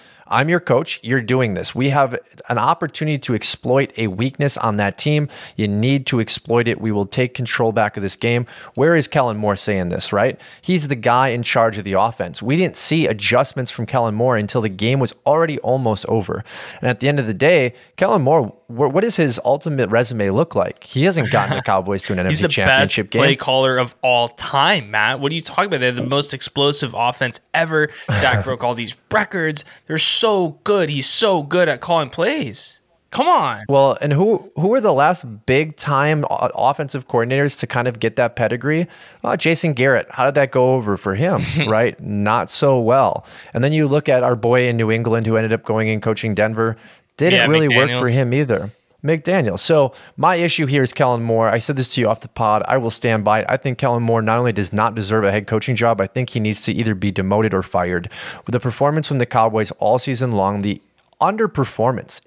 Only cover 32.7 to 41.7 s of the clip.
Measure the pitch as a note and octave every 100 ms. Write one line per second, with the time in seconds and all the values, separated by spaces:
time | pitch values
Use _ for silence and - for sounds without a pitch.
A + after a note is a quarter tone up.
32.7 | - _ _ _ - D#4 D#4+ D3 G#2 G#2+
33.7 | C#3 C#3 A2+ D3 C#3+ G3+ G#3+ - - F#3
34.7 | B3+ G#3+ C#3 D3 F3+ B2 G#2+ - C3 D#3
35.7 | - - C#3 D3 D#3 - - - - B2
36.7 | C#3+ C#3+ C#3 - B2 A#2 C3+ C#3+ - -
37.7 | B2+ B2 A2+ A2+ - A#2+ - G#2+ A#2 C3
38.7 | D#3+ E3+ - - - - G3+ D#3 D#3+ E3+
39.7 | B2 C3+ A#2+ - - B2+ C#3+ C3 C3 B2+
40.7 | C3 G#2+ G2 G#2 F#2+ E3+ D3 F2+ - B2+